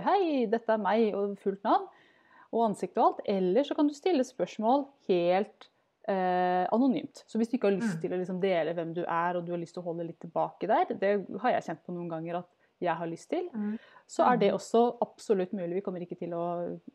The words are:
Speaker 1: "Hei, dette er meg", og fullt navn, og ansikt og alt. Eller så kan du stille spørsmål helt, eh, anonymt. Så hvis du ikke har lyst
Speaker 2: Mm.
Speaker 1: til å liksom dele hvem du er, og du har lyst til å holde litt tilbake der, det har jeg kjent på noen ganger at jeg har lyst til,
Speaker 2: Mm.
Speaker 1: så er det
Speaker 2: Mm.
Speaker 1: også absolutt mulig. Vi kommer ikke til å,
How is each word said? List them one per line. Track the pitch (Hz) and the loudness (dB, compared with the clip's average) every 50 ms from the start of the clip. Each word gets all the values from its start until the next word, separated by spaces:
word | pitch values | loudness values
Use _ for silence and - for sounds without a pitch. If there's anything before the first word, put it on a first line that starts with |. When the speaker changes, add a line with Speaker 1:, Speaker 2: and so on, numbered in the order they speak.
| 180 | 2
Speaker 1:
"Hei, | 269 359 403 381 330 294 269 240 | 2 2 2 2 2 2 0 2
dette | 196 233 226 - - | 0 0 -2 0 0
er | 220 220 | 0 0
meg", | 202 185 202 226 233 214 185 | 2 2 2 4 2 2 2
og | 196 202 202 202 - - | 0 -2 -4 -4 -4 -4
fullt | 202 196 196 - | -4 -4 -2 0
navn, | 220 320 403 381 - - _ _ _ _ _ _ _ _ - - _ - | 2 2 2 0 -4 -14 _ _ _ _ _ _ _ _ -20 -14 _ 0
og | 226 233 220 | 2 2 2
ansikt | 196 - - 180 - | 0 -2 -6 -4 2
og | 226 269 | 4 4
alt. | 349 - - - | 4 2 0 -2
Eller | - 208 190 185 180 185 240 285 | -2 0 2 2 2 2 2 2
så | 285 302 | 0 2
kan | - 302 294 | 2 2 2
du | 294 | 2
stille | - - 381 359 269 254 | 0 0 0 2 2 0
spørsmål | - - - 175 - - - 214 226 262 285 277 - _ _ _ - | -2 -2 -4 -6 -4 -4 -2 0 2 2 2 0 -4 _ _ _ 0
helt, | 190 175 170 175 180 190 208 196 - _ - _ _ _ _ _ _ _ - | 2 2 4 4 2 2 0 -2 -8 _ -20 _ _ _ _ _ _ _ -4
eh, | - 196 190 185 180 180 180 180 180 180 180 180 - | -2 -2 0 2 2 2 2 2 2 2 2 2 2
anonymt. | - 226 269 277 208 - - - - - - | 2 4 4 4 2 0 -2 -6 -14 -20 -20
Så | _ - | _ -2
hvis | 220 226 226 | -2 0 0
du | - | 0
ikke | 247 - | 0 2
har | 202 202 | 2 2
lyst | 180 233 220 175 | 2 0 -2 -4
Speaker 2:
Mm. | 160 | -4
Speaker 1:
til | 175 175 180 | -4 -4 -4
å | 180 | -4
liksom | 185 175 185 180 | -4 -4 -2 -2
dele | 185 196 185 165 151 151 170 | 0 2 2 2 0 0 -2
hvem | 175 165 165 165 | -4 -4 -4 -4
du | 175 170 | -4 -4
er, | - 170 165 170 175 175 | -2 0 0 0 0 -2
og | 175 170 | -2 -4
du | 170 | -4
har | 175 175 | -6 -6
lyst | 170 160 - | -6 -8 -10
til | 180 170 | -10 -8
å | 180 | -6
holde | 165 170 170 | -6 -6 -8
litt | 165 165 - - | -8 -10 -12 -16
tilbake | 170 - 165 160 156 - - - | -6 -2 -2 -2 -2 -4 -6 -2
der, | 180 226 311 370 370 233 | 0 2 2 2 0 -2
det | 202 190 196 202 208 180 - 233 196 | -2 0 0 2 0 -2 -4 -8 -4
har | - 247 | -2 0
jeg | 196 - - | 0 0 -2
kjent | - 165 - _ | -4 -10 -10 _
på | - | -10
noen | 180 175 175 | -10 -8 -8
ganger | 170 165 160 165 170 170 | -6 -6 -6 -6 -6 -6
at | 175 175 - _ _ _ _ _ _ | -8 -8 -10 _ _ _ _ _ _
jeg | 180 175 165 | -2 -2 -2
har | 170 175 | -2 -4
lyst | 165 165 160 - _ | -8 -8 -10 -6 _
til, | 277 339 359 349 | -4 -4 -4 -6
Speaker 2:
Mm. | 262 220 208 208 214 226 - - - - _ | -6 -6 -4 -4 -6 -8 -10 -18 -20 -20 _
Speaker 1:
så | _ - - 320 - | _ -2 2 4 4
er | 247 | 4
det | 226 202 196 - | 4 4 2 2
Speaker 2:
Mm. | |
Speaker 1:
også | 170 - - - 226 240 240 240 - | 0 -4 2 4 4 4 4 2 -2
absolutt | 214 - - - - - 214 190 185 180 | -4 -4 -4 -14 -2 0 0 0 0 -2
mulig. | - 196 175 170 170 | -4 -6 -4 -4 -4
Vi | 190 | -4
kommer | 196 202 185 175 | -4 -4 -6 -6
ikke | 175 175 175 | -8 -10 -8
til | - 175 170 | -8 -8 -6
å, | 170 170 170 175 175 175 175 175 175 170 - - | -4 -4 -4 -4 -4 -4 -4 -6 -8 -10 -12 -16